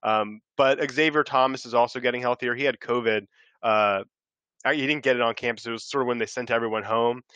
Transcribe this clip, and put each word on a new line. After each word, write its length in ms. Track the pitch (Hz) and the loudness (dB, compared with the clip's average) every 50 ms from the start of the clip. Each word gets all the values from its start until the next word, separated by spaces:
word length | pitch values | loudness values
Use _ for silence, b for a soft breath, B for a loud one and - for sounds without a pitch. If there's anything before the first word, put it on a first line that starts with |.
| - | -2
Um, 380 | 110 110 107 104 104 107 110 _ _ _ - | 0 2 2 0 -2 -6 -16 _ _ _ 2
but 220 | 139 135 139 139 151 139 | 4 4 4 2 0 -4
Xavier 320 | 123 135 156 160 147 151 143 | 0 2 2 2 2 2 0
Thomas 420 | - 143 131 131 131 131 127 - | 2 2 2 2 2 0 -4 -8
is 80 | 120 117 | -2 2
also 260 | 120 120 117 - 127 | 2 2 2 0 -2
getting 200 | 123 123 120 123 | -2 -2 -2 0
healthier. 320 | 123 123 123 - 131 120 120 | 0 -2 -2 -2 -2 -4 -4
He 120 | 123 143 | 0 0
had 140 | 139 120 - | -2 -2 -2
covid. 460 | - - 120 123 117 113 110 107 98 _ b b b b b b | -4 -2 -2 0 0 0 0 0 -4 _ b b b b b b
Uh, 420 | - 113 107 107 104 101 101 98 107 _ _ _ _ _ _ _ _ _ _ _ - | -2 2 2 4 4 4 2 0 -4 _ _ _ _ _ _ _ _ _ _ _ -4
I, 100 | 127 147 | -2 -2
he 100 | 151 135 | 0 0
didn't 180 | 139 151 147 120 | -2 -2 0 2
get 120 | 131 127 | 2 2
it 60 | 120 | 4
on 120 | 120 117 113 | 2 0 0
campus. 320 | - - 120 113 110 - | -2 -4 -4 -4 -4 -6
It 60 | 117 | -10
was 140 | 113 110 - | -10 -10 -10
sort 180 | - - 139 131 | -6 -4 -2 -2
of 40 | 123 | 0
when 100 | 120 117 | 0 -2
they 80 | 113 | -4
sent 260 | - - 127 123 113 | -4 -4 -8 -4 -2
everyone 320 | 120 117 117 113 107 110 98 | -2 0 0 0 -4 -4 -4
home. 380 | 104 113 117 117 120 120 123 - b b | -2 0 0 2 0 0 -2 -8 b b